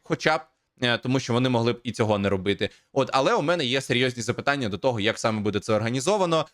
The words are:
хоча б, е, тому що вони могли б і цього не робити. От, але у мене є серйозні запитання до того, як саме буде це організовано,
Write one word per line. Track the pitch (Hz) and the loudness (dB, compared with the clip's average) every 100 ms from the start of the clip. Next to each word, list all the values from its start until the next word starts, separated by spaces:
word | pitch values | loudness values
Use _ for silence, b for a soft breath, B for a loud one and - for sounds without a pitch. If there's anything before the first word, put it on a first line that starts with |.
хоча | - 165 156 160 | -6 -2 0 -2
б, | - _ _ _ | -4 _ _ _
е, | 123 117 | -2 0
тому | 127 135 | 0 0
що | - | 0
вони | 120 131 | 0 2
могли | 120 117 | 2 0
б | 117 | -2
і | 120 | -6
цього | 110 107 104 | -2 0 2
не | 98 | 2
робити. | 98 95 98 101 b b | 0 0 -2 -4 b b
От, | 135 131 | -2 2
але | 135 147 | 2 2
у | 226 | 2
мене | 151 175 | 2 0
є | 127 131 | 0 -2
серйозні | - 123 127 123 | 0 0 0 -2
запитання | 110 110 123 143 113 | -6 -2 -2 -2 -2
до | 98 | -2
того, | 135 117 | -2 0
як | 104 107 | 0 0
саме | 117 110 | -2 0
буде | 104 98 | -2 -2
це | - | 0
організовано, | 107 113 131 139 208 175 160 147 | 0 0 -2 0 2 2 0 -2